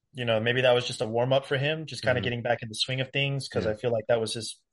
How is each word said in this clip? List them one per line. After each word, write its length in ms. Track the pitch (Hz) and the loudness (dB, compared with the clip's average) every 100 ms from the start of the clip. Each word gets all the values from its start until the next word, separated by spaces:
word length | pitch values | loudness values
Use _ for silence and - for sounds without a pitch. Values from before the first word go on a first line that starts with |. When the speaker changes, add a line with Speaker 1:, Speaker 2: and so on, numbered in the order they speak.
| _ 127 | _ -6
Speaker 1:
you 100 | 120 | 0
know, 140 | 110 | 2
maybe 220 | 117 127 | 2 4
that 120 | 127 | 6
was 140 | 123 120 | 4 2
just 140 | 127 | -4
a 60 | 113 | -2
warm 260 | 117 127 | 0 2
up 120 | 135 - | 2 2
for 120 | 135 | 0
him, 280 | 143 160 156 | 0 -2 -6
just 160 | - | -4
kinda 180 | 135 123 | 0 0
Speaker 2:
Mm-hmm. 40 | |
Speaker 1:
getting 180 | 117 120 | 0 -2
back 180 | 120 113 | 0 -2
in 60 | 113 | -2
the 60 | 104 | -6
swing 240 | - 131 | -4 -2
of 120 | 131 | -2
things, 360 | 139 139 139 - | -2 -2 -2 -4
'cause 180 | 120 110 | -2 -2
Speaker 2:
Yeah. 60 | |
Speaker 1:
I 40 | 110 | -2
feel 160 | 123 | 0
like 140 | 113 110 | -2 2
that 120 | 117 | 2
was 140 | 110 | 2
his 260 | 117 107 - _ | -4 -8 -12 _